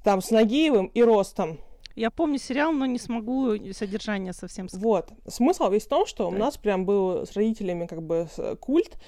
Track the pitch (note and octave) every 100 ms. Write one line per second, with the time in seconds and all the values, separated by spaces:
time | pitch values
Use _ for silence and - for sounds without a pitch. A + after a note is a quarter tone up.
0 | - G3 F#3 A3+ A3 C4 D#4 A#3+ F#3+ -
1 | A#3 A3 F#3+ - F3 D#3+ - - - -
2 | A3+ - E4 C#4 - B3+ D4+ D4+ C4+ B3
3 | - A#3 A3 C4 C4 G#3+ F#3+ F#3+ G#3 G3+
4 | - G3+ F#3 F3+ F3+ - F#3 F#3 A3 G3+
5 | - - - - B3 F#4 A#3+ G3+ - D4
6 | G#4+ - F#3 F#3 A#3 - G#3 F#3+ F#3 G3+
7 | F#3 F3 - - A3 A3 G3 F3 E3+ E3
8 | D#3+ E3 E3 - - - - D4 A4+ -